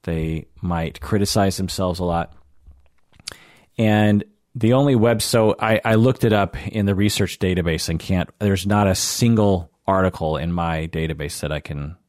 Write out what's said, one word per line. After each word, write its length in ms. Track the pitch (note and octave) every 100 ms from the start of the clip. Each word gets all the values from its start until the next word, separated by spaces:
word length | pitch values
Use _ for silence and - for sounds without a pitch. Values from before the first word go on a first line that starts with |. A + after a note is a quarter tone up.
They 440 | - E2 D#2+ D#2+ - -
might 400 | F2+ E2+ E2 -
criticize 560 | - G#2 G2+ A2 G2 F#2
themselves 420 | F#2+ - F#2 F2
a 40 |
lot. 300 | F2+ E2+ E2 - _ - - - _ _ _ _ - - - _ _ -
And 460 | A2 G#2+ G#2 G#2 - _ _
the 200 | - A2
only 220 | B2+ C#3+ B2+
web-, 260 | A2+ A2+
so 340 | - A#2+ G#2+ G2
I, 220 | A2 A2
I 120 | - A2
looked 280 | A#2+ -
it 100 | A#2
up 220 | G#2 F#2+ - G#2
in 180 | A2 G2
the 100 | G2
research 440 | G#2 - F#2+ -
database 500 | F#2 F2+ E2+ D#2 -
and 100 | E2
can't, 300 | - F#2 E2+ _
there's 280 | G#2 F#2+ G2
not 200 | G#2 G2+
a 80 | F#2
single 760 | - - A#2+ A2+ G#2 F#2 E2+ _ -
article 500 | F#2+ F#2 - D#2+ D2+
in 140 | E2
my 360 | F2 E2+ D#2+ D#2+
database 520 | D#2+ D#2+ D2+ D2 -
that 120 | D2+
I 80 | D2+
can 360 | - D2 D2 E2+